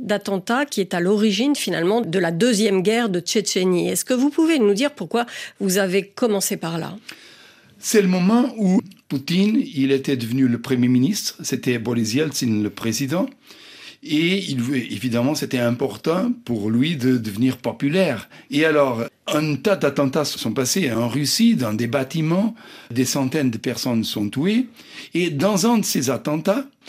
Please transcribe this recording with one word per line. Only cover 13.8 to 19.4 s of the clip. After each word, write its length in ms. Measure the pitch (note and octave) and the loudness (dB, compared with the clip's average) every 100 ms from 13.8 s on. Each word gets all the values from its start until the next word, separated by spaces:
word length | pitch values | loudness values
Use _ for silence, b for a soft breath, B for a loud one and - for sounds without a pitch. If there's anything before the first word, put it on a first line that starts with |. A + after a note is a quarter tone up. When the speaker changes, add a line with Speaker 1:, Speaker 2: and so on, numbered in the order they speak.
| B B | B B
Speaker 2:
et 360 | - D3+ E3+ G3 E3+ | -4 0 0 0 -2
il, 100 | C3+ A#2+ | -4 -2
évidemment 600 | C#3 A2 G2 B2+ A#2 B2+ | -2 -4 -6 -2 0 0
c'était 240 | D3+ C3 B2+ | -2 -2 0
important 720 | A#2+ A#2+ C3+ - - F3 A#3+ A#3+ | 0 0 -4 -4 -2 0 -2 -4
pour 260 | - A2+ G#2 | -4 -4 0
lui 260 | A#2 D3+ D#3+ | 0 0 0
de 200 | B2+ B2+ | 0 0
devenir 400 | G#2+ G2 C3 B2+ | 0 0 0 0
populaire. 720 | A#2 A2+ C#3 F3 F3+ A2+ - B B | -4 -2 0 2 0 -2 -8 B B
Et 140 | C#3+ D#3+ | 0 4
alors, 380 | D3+ C3+ A#2 A#2 - - | 4 2 0 -6 -8 -4
un 300 | D3+ | -2